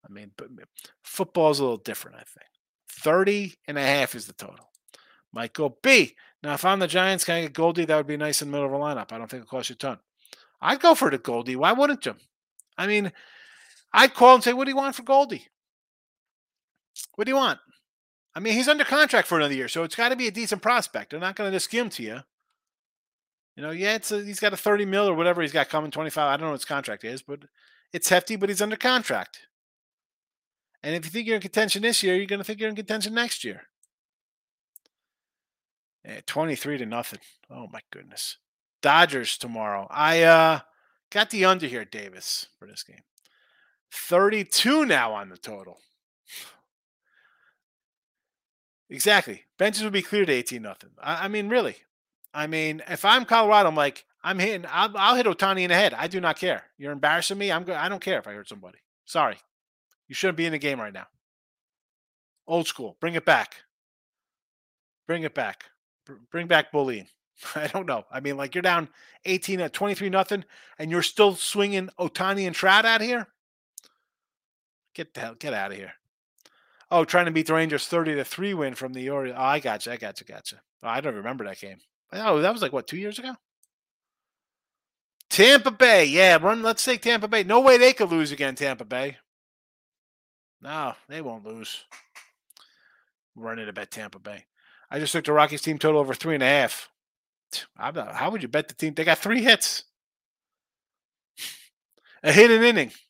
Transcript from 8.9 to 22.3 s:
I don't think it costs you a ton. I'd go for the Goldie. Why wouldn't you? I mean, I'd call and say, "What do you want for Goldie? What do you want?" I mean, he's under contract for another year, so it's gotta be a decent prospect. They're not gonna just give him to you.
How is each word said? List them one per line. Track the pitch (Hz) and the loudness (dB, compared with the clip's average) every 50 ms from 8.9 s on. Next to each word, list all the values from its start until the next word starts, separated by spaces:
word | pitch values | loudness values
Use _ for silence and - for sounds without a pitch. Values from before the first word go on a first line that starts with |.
| 143 123 104 - | -6 -6 -8 -10
I | 117 117 | -12 -14
don't | 117 110 | -12 -12
think | - 127 113 | -14 -16 -16
it | _ | _
costs | - 127 117 - | -10 -8 -8 -8
you | 127 | -10
a | |
ton. | _ - 139 120 - _ _ _ _ _ _ - _ _ _ _ _ | _ -8 -8 -8 -10 _ _ _ _ _ _ -20 _ _ _ _ _
I'd | - - 254 277 | -2 -2 0 6
go | - 339 320 | 6 6 6
for | - 269 165 | 8 4 0
the | 139 131 | 0 -2
Goldie. | - - 120 117 117 123 127 | -4 -4 -4 -4 -4 -4 -4
Why | 127 143 180 | 2 2 2
wouldn't | 226 247 285 285 285 277 - | 4 4 2 0 0 -4 -6
you? | 131 104 _ _ _ _ _ _ _ _ _ - _ _ | -10 -10 _ _ _ _ _ _ _ _ _ -20 _ _
I | - 175 | -8 -4
mean, | 196 208 208 202 180 - - - - - - - - - - - _ - _ _ _ | -2 0 0 -2 -4 -8 -12 -20 -20 -20 -20 -20 -20 -20 -20 -20 _ -20 _ _ _
I'd | - 214 247 269 - | 4 6 6 6 6
call | - 247 247 262 | 8 10 10 10
and | 247 - | 10 8
say, | 240 | 2
"What | 247 247 269 | 0 0 -2
do | 277 | -2
you | 269 | -2
want | 269 277 277 254 | -2 -4 -4 -6
for | - | -8
Goldie? | 240 233 269 277 285 254 202 139 - _ _ _ _ _ _ _ _ _ _ _ _ _ _ _ _ _ _ _ _ _ _ _ _ _ _ _ _ _ _ - - - _ | -2 2 4 4 4 2 -4 -12 -12 _ _ _ _ _ _ _ _ _ _ _ _ _ _ _ _ _ _ _ _ _ _ _ _ _ _ _ _ _ _ -16 -16 -16 _
What | - 214 | -6 -4
do | 247 | 0
you | 262 | 2
want?" | 269 262 220 143 - _ _ _ _ _ _ _ _ _ _ _ _ _ _ _ | 2 2 2 0 -4 _ _ _ _ _ _ _ _ _ _ _ _ _ _ _
I | 156 | -8
mean, | 190 226 214 | -4 -2 0
he's | 233 254 277 | 0 2 2
under | 302 302 285 | 2 0 0
contract | - 262 294 302 269 - 226 180 - | 0 4 2 2 4 4 0 2 2
for | 180 | 0
another | 160 151 143 139 | 0 0 0 -2
year, | 131 127 - | -4 -6 -6
so | - 165 165 | -6 -6 -6
it's | 160 - | -6 -4
gotta | - 233 240 254 | -2 -2 -2 0
be | 247 254 226 | -2 -4 -6
a | |
decent | 185 220 233 202 214 185 | -4 -6 -6 -6 -6 -4
prospect. | - 220 247 240 202 - - - 151 _ | -2 0 0 0 -2 -4 -10 -12 -12 _
They're | - 156 | -12 -8
not | 175 185 190 | -8 -8 -6
gonna | - 214 196 | -6 -6 -4
just | 190 185 - - | -4 -4 -4 -4
give | - 233 247 | -4 -4 -4
him | 208 | -4
to | - - | -8 -10
you. | 120 107 110 131 143 _ | -12 -12 -12 -14 -16 _